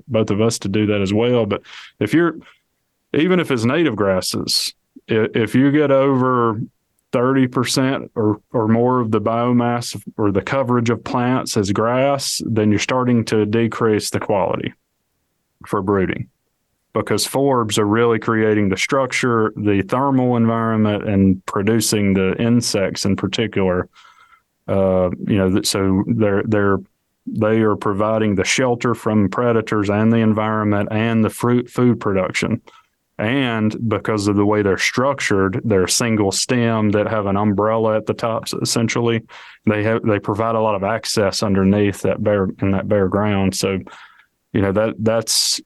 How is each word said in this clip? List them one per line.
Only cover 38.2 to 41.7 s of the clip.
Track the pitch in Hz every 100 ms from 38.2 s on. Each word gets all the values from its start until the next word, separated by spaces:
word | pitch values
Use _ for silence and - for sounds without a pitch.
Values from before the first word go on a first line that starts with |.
| 117 113 -
essentially. | - - 123 113 127 117 113 - - - - 107
They | 107
have, | 107 117
they | 113 101
provide | - 101 113 113
a |
lot | 110 101
of |
access | 98 110 - 117 98 -
underneath | 107 95 95